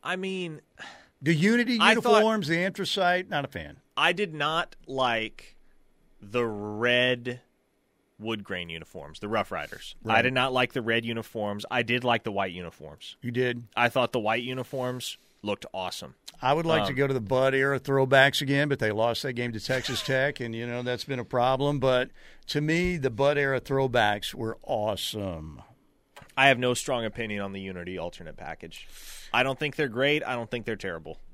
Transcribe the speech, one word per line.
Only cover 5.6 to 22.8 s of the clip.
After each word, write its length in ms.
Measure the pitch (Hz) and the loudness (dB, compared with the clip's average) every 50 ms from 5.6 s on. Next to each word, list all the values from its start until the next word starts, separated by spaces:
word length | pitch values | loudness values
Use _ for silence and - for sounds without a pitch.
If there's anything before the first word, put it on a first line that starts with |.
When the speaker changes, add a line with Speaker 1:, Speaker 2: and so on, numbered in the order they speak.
| - - _ _ _ _ _ _ _ _ _ _ | -20 -20 _ _ _ _ _ _ _ _ _ _
Speaker 1:
the 240 | - 101 104 123 120 | -20 -4 0 0 0
red 960 | 117 107 104 104 104 107 107 117 123 123 123 123 127 127 123 120 123 123 123 _ _ _ _ _ _ _ _ _ _ _ _ _ _ _ _ | 0 -2 -4 -6 -6 -4 0 2 4 4 4 4 4 2 0 -4 -8 -8 -10 _ _ _ _ _ _ _ _ _ _ _ _ _ _ _ _
wood 240 | 107 110 113 107 101 | -6 -6 -6 -6 -6
grain 260 | - 98 90 87 85 | -8 -8 -8 -6 -8
uniforms, 500 | 82 82 80 - - 90 71 73 80 - | -10 -12 -12 -14 -14 -14 -14 -14 -14 -10
the 80 | - 104 | -6 -2
Rough 240 | 110 110 98 - | 0 0 0 0
Riders. 440 | 101 85 76 - - - - - - - - | -2 -6 -6 -6 -10 -14 -16 -16 -18 -12 -2
Speaker 2:
Right. 140 | 110 110 113 | 2 4 4
Speaker 1:
I 40 | |
did 120 | 117 127 131 | 4 4 2
not 180 | 131 127 135 127 | 2 0 2 2
like 200 | 127 127 123 - | 2 0 2 0
the 80 | 139 | -4
red 240 | 117 110 113 117 117 | -2 0 0 0 0
uniforms. 600 | 117 117 113 113 - - 113 104 104 101 104 101 - | -2 -6 -6 -8 -8 -6 -6 -4 -4 -4 -6 -6 -4
I 120 | - 127 120 | -2 -2 0
did 200 | 110 120 123 120 | 0 0 0 2
like 200 | 123 120 113 - | 2 2 2 0
the 80 | 117 | -2
white 200 | 101 98 98 95 87 | -2 -2 -2 -2 -4
uniforms. 640 | 90 90 82 - - 80 76 73 - - - - _ | -8 -10 -12 -12 -14 -18 -18 -18 -16 -16 -18 -18 _
Speaker 2:
You 100 | - 120 | -10 -6
did? 320 | 120 120 127 123 120 120 120 - _ | -2 0 0 0 -2 -4 -8 -8 _
Speaker 1:
I 140 | - 120 120 | 2 2 2
thought 220 | - 135 123 117 | 4 2 0 2
the 80 | - 127 | 0 0
white 240 | 107 107 110 117 120 | 0 0 0 0 -2
uniforms 760 | 127 127 131 127 - - 135 127 127 123 127 120 - - - _ _ _ _ | -4 -6 -8 -8 -6 -6 -4 -4 -4 -4 -6 -8 -10 -10 -12 _ _ _ _
looked 240 | - 104 101 - - - - | -4 -4 -4 -4 -6 -12 -8
awesome. 420 | 95 92 90 - - - 69 - _ _ - - - | -6 -6 -6 -6 -8 -12 -14 -16 _ _ -20 -16 -2
Speaker 2:
I 120 | - 127 143 | 2 2 2
would 120 | 160 170 | 2 2
like 180 | 165 160 156 104 | 2 2 2 2
to 40 | - | 0
Speaker 1:
Um, 40 | 135 | 0
Speaker 2:
go 120 | 127 139 139 | 0 0 0
to 60 | 135 | 0
the 80 | 131 | -2
Bud 320 | 113 98 131 127 131 135 131 | -2 0 2 2 4 4 4
era 260 | 135 135 139 139 131 | 2 2 2 0 -2
throwbacks 640 | - - 139 135 135 131 139 135 131 139 135 - | -2 0 2 2 4 6 8 8 8 8 6 2
again, 260 | 147 135 139 139 147 151 | 0 2 2 2 2 2
but 100 | 135 117 | 0 0
they 120 | 113 107 | 2 0
lost 320 | 104 104 113 120 117 - - | 2 2 2 2 2 0 -4
that 100 | 143 127 | -6 -4
game 180 | 117 120 120 113 | -2 -4 -4 -4
to 60 | 107 | -6
Texas 420 | 98 - 131 131 120 - 131 113 - | -4 -2 -2 -2 0 -2 -4 -4 -2
Speaker 1:
<laughs> 20 | |
Speaker 2:
Tech, 340 | - 147 131 131 143 143 - | 0 0 2 2 0 0 -4
and, 120 | 123 117 113 | -6 -6 -6
you 140 | 113 117 120 | -6 -6 -4
know, 160 | 120 120 123 | -4 -4 -2
that's 200 | 123 123 117 - | -2 -4 -4 -4
been 140 | - 139 123 | -6 -6 -6
a 60 | 117 | -6
problem. 540 | - - 127 120 127 131 131 139 143 147 143 | -2 0 2 4 4 4 4 2 2 2 2
But 300 | 127 131 131 127 127 139 - - - - - - - - | 4 4 4 4 2 0 -4 -20 -20 -20 -20 -20 -12 -4
to 120 | - 147 | -2 0
me, 360 | 147 151 160 170 | 2 2 2 2